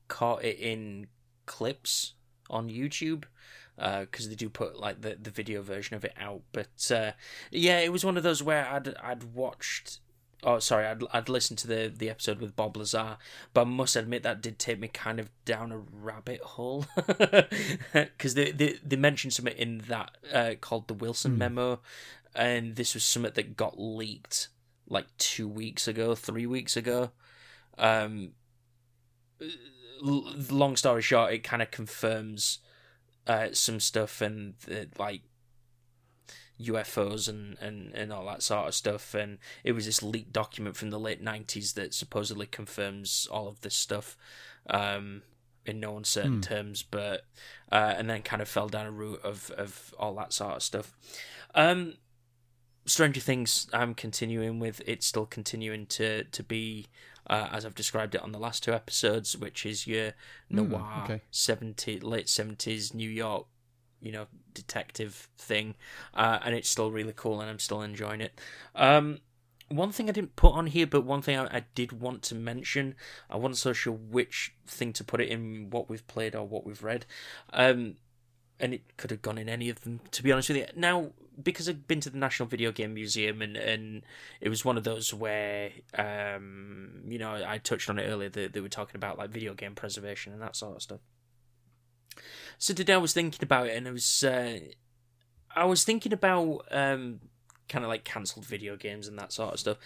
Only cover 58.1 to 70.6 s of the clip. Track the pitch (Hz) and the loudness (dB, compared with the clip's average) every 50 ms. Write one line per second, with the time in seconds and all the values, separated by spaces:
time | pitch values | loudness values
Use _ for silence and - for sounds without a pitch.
58.1 | - - - - 107 104 110 117 110 - - - 113 113 - - - - - 113 | -2 -4 -4 -6 -8 -6 -6 -6 -4 -2 0 0 0 0 0 -2 0 2 4 4
59.1 | 104 113 104 - - 110 104 101 - - - 104 107 101 - - 110 110 110 107 | 4 4 2 -2 -4 -4 -6 -6 -6 -6 -6 -4 -4 -4 -4 -2 -2 -2 -2 -2
60.1 | - - - - - - - - - 202 220 180 120 107 - 107 107 107 101 98 | -6 -10 -14 -20 -20 -20 -8 0 2 2 4 4 2 -2 -4 -4 -6 -6 -4 -4
61.1 | 110 107 - _ - - - - 117 101 117 110 107 - - - 107 95 - 110 | -4 -6 -6 _ -2 0 2 2 2 0 -2 -6 -8 -6 -4 -4 -4 -4 -4 -2
62.1 | 117 113 - - - - 107 107 107 - - 113 110 110 104 104 - 110 110 110 | -2 -2 0 2 2 2 0 -2 -4 -6 -4 -2 -2 -2 -4 -4 -4 -6 -6 -4
63.1 | 110 110 113 110 104 - - - _ _ _ _ _ _ _ _ _ _ - 110 | -4 -2 -2 -2 -2 -4 -4 -8 _ _ _ _ _ _ _ _ _ _ -12 -10
64.1 | 107 107 107 - - - - - - - - - - 113 95 - - - 110 104 | -8 -10 -10 -12 -16 -20 -20 -18 -18 -14 -12 -8 -6 -6 -6 -6 -6 -6 -6 -6
65.1 | 92 - - - _ - - - 113 104 107 110 107 - - - - - - - | -8 -12 -18 -20 _ -14 -4 0 2 2 2 0 -4 -10 -14 -18 -16 -16 -16 -4
66.1 | - - 110 113 113 107 - 123 117 117 - - - - 113 110 110 110 107 110 | 2 4 4 6 4 4 2 0 -2 0 0 2 2 2 2 2 0 -2 -4 -4
67.1 | 107 - - 117 107 104 107 110 110 104 - - 104 107 107 104 104 104 107 104 | -6 -4 -2 -2 0 0 -2 -6 -6 -4 -4 -2 -2 -2 -4 -4 -6 -6 -6 -6
68.1 | 107 107 110 - - - - - - - - - - - 135 131 143 151 147 147 | -4 -6 -6 -8 -8 -12 -16 -16 -16 -16 -18 -8 2 6 10 10 10 10 8 6
69.1 | 151 - - _ _ _ _ _ _ - - - 147 143 175 202 208 - 226 214 | 0 -6 -10 _ _ _ _ _ _ -20 -10 -4 0 0 0 2 0 0 0 0
70.1 | 202 208 190 - - - - - - 156 | 0 0 -2 -2 8 12 12 12 12 10